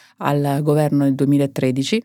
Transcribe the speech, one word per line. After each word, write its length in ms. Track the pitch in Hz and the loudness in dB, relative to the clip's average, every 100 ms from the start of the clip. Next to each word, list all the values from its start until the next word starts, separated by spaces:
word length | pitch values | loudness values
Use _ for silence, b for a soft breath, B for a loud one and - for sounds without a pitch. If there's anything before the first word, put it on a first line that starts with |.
| b b | b b
al 360 | 202 143 143 143 | -2 0 0 0
governo 420 | 151 147 151 143 | 0 0 2 2
nel 120 | 139 131 | 2 2
duemilatredici, 840 | 139 143 139 - 139 127 135 220 | 2 2 0 -2 -2 -2 -2 -4